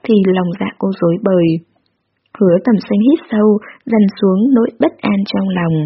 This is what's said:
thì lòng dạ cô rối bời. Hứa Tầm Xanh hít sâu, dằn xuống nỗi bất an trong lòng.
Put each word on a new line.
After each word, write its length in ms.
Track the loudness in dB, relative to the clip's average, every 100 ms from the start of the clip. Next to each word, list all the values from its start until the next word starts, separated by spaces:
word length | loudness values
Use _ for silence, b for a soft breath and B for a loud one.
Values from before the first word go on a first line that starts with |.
thì 100 | 2 2 2 0
lòng 140 | -2 -6
dạ 100 | -10 -6
cô 100 | -6 -2
rối 160 | -2 -2
bời. 240 | 0 0 0 -2 _ _ _ _ _ _ _ 0
Hứa 160 | 2 2
Tầm 120 | 2 -2 0
Xanh 140 | 0 2
hít 140 | 0 -2
sâu, 180 | 0 2 0 B B -2
dằn 140 | 0 0 0
xuống 200 | 0 0 2
nỗi 160 | 2 0 -2
bất 120 | -4 -2
an 200 | -4 -2 -2
trong 180 | -4 -4 -2
lòng. 160 | -2 -2